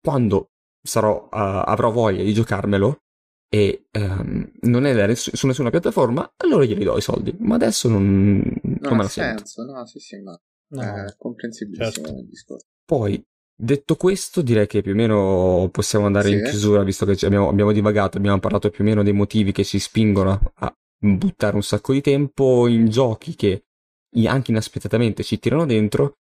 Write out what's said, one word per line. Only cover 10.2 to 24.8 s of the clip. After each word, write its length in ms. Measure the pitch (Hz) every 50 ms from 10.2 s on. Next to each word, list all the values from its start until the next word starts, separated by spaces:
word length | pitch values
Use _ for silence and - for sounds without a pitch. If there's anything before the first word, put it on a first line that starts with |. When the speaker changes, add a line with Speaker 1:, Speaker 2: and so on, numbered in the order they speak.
Speaker 2:
ma 180 | 98 98 85 - _ _ _ _ _ _ 151
Speaker 3:
No, 80 | 135
Speaker 2:
è 320 | 120 101 101 101 98 101 -
comprensibilissimo 880 | _ - 123 117 - - 117 113 - 110 104 90 - 120 113 - 78 78
Speaker 3:
certo. 140 | 78 71 64
Speaker 2:
il 60 | 62 -
discorso. 380 | - - - _ - - - _ _ _ _
Speaker 1:
Poi, 400 | - 160 131 110 98 - - - _ _ _ _ _ _
detto 380 | _ - 113 143 139 _ - 160
questo, 460 | - - 185 196 180 - - - 185
direi 240 | 151 120 117 107 104
che 160 | 101 - 104
più 100 | 98 98
o 20 | 98
meno 760 | 107 117 110 107 101 98 95 95 90 92 92 92 87 95 90
possiamo 320 | - - 98 - - 107 104
andare 240 | 101 98 101 101 101
Speaker 2:
Sì. 60 | 101
Speaker 1:
in 80 | 104 107
chiusura, 380 | 131 107 104 101 104 104 101
visto 240 | 98 95 98 - -
che 100 | 95 98
ci 80 | - -
abbiamo, 240 | 98 101 101 101 71
abbiamo 240 | 85 101 104 104
divagato, 460 | 107 107 101 107 104 104 98 95 - 92
abbiamo 220 | 101 101 101 95
parlato 280 | - - - - - 104
più 160 | - - 101
o 20 |
meno 160 | 107 110 104
dei 120 | 101 101 101
motivi 380 | 101 101 95 - 110 104 95
che 120 | 104 - 101
ci 140 | - - 98
spingono 540 | - - _ 113 110 107 101 98 95 95
a, 200 | 95 98 - - _ _ -
a 100 | - _ _ _ _ _ _
buttare 580 | - 104 98 92 180 190 - _ - 104 101
un 60 | 104
sacco 320 | 98 - - 104 - - 135
di 80 | 139
tempo 640 | 139 147 139 139 147 135 _ - 135 131 127 120 120
in 240 | 120 120 113 113 110
giochi 440 | 107 123 135 120 110 - - - 170
che 280 | - - - 92 - _ _ _ _ _ _ _ _ _ _ -
i-, 100 | 117 110
anche 240 | 90 117 135 123 -
inaspettatamente 720 | 113 110 107 - - -